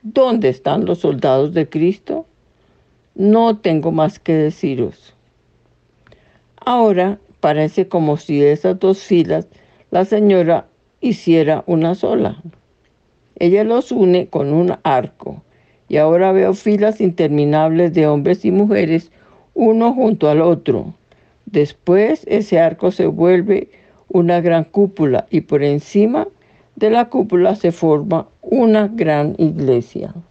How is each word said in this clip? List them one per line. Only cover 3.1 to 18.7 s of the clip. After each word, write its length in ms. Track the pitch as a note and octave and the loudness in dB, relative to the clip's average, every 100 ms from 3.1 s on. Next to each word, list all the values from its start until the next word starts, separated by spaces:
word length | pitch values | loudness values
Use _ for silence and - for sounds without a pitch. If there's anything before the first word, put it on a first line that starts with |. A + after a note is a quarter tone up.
| - | -2
No 420 | G3+ A3 A#3 G#3+ | 2 4 2 0
tengo 320 | F#3+ D#3+ D#3+ | -2 -2 -2
más 300 | D#3+ D#3 G3+ | 0 -2 -4
que 120 | - | -2
deciros". 800 | D#3+ D3+ D#3+ - B2+ G#2+ - _ _ _ _ _ _ _ _ _ _ _ _ _ _ _ _ | 0 0 -2 -6 -4 -6 -8 _ _ _ _ _ _ _ _ _ _ _ _ _ _ _ _
Ahora 540 | - B3 A3 F#3 F#3 G3+ _ _ | -2 2 2 2 0 -4 _ _
parece 480 | D#3 D3+ D#3 F3 F#3 | -2 0 -2 -2 -2
como 280 | F3 D#3 D3 | 0 0 -2
si 220 | - C#3+ | -2 2
de 140 | C#3+ | 2
esas 260 | D3+ F3+ F#3 | 2 -2 0
dos 240 | F#3+ G3 | 0 0
filas 460 | - F3+ E3 D#3+ E3+ _ _ _ _ | 0 0 0 -2 -6 _ _ _ _
la 140 | F3 | -2
señora 600 | F#3+ G#3+ G#3 F#3+ E3+ D#3+ - _ _ _ | 0 0 2 2 2 0 -4 _ _ _
hiciera 640 | B3 G#3+ - E3 D3+ D#3 - | -6 -4 0 2 2 -2 -2
una 300 | E3 E3 F#3 | -2 0 -2
sola. 440 | - A3 G#3 A#2+ E3 _ _ _ _ _ _ _ _ - | -2 -2 -4 -8 -18 _ _ _ _ _ _ _ _ -2
Ella 240 | F3 G3 | 0 2
los 260 | G#3+ A#3 - | 2 -2 -2
une 380 | A#3+ F#3 F3+ F3+ | 0 2 2 -2
con 240 | E3 C#3 | -6 -2
un 240 | D3+ F3+ - | 0 0 -2
arco, 580 | E3 C3 - _ - - _ _ _ _ _ | -2 -2 -2 _ -16 -16 _ _ _ _ _
y 80 | D3+ | 0
ahora 340 | D#3 E3+ F#3+ | 2 2 2
veo 240 | F#3+ F#3+ | 2 0
filas 460 | G3 - G#3 G#3 G#3+ | -2 -2 0 0 0
interminables 920 | G3 F3 D#3+ D3 D3 D3+ D#3+ D#3+ F3 | -4 0 -2 0 0 2 0 0 0
de 120 | E3+ D3+ | 2 0
hombres 380 | D3 C#3+ F3+ | 0 0 -2
y 80 | G#3+ | 0
mujeres, 580 | F#3 G#3 | 0 2